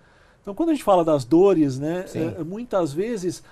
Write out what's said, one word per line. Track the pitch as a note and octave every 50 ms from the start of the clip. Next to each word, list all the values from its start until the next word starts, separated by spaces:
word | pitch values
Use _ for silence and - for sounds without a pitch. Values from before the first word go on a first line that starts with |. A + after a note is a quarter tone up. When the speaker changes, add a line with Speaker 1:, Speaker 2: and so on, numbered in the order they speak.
| _ _ _ _ _ _ _ _
Speaker 1:
Então, | _ G3 G3
quando | - E4+ E4
a |
gente | D4+ B3+ -
fala | G#3 G3 F3+ E3
das | D#3+ D3+ C#3+ A#2+
dores, | A#2 D#3+ E3+ G3 G3+ F#3+ D#3+ D3+ C#3 B2+ C3
né, | C#3+ D#3 E3+ F3+ F#3+
Speaker 2:
Sim. | - - - D#3+ E3+ - F#3
Speaker 1:
eh, | D3+
muitas | E3 F#3+ A3 A#3+ - A3 F#3+ E3+ C#3+ C3+
vezes | E3 G3+ A#3+ A#3+ F#3+ F3 F3 - - - -